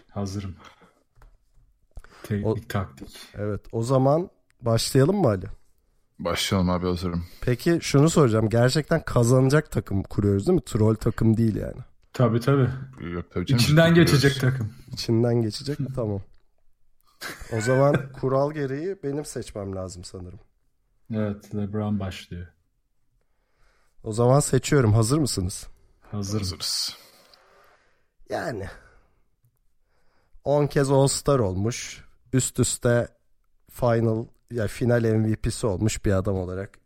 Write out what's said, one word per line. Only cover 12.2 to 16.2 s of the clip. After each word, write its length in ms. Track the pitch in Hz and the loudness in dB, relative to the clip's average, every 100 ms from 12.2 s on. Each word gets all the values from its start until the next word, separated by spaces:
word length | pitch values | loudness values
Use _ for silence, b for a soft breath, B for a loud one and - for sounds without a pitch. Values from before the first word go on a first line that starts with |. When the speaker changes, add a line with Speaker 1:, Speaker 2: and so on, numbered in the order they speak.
| 117 117 | 2 2
Speaker 1:
tabii. 300 | 139 139 123 - - - 85 | 2 2 2 -2 -12 -14 -10
Speaker 3:
Yok, 140 | 87 - | -10 -8
tabii 120 | - 90 | -6 0
canım, 140 | 123 | 2
Speaker 1:
İçinden 240 | 113 151 165 | 4 6 6
Speaker 3:
ciddi 60 | 170 | 6
Speaker 1:
geçecek 340 | 160 139 139 - | 6 6 4 2
Speaker 3:
kuruyoruz. 220 | 131 131 | 0 -2
Speaker 1:
takım. 140 | 107 - - | -6 -10 -16
Speaker 2:
İçinden 420 | - - 113 120 120 | -10 -2 0 2 0
geçecek 380 | 110 - 135 147 | -2 -4 -8 -8
mi? 80 | 131 131 | -8 -6
Tamam. 260 | 110 98 | -6 -6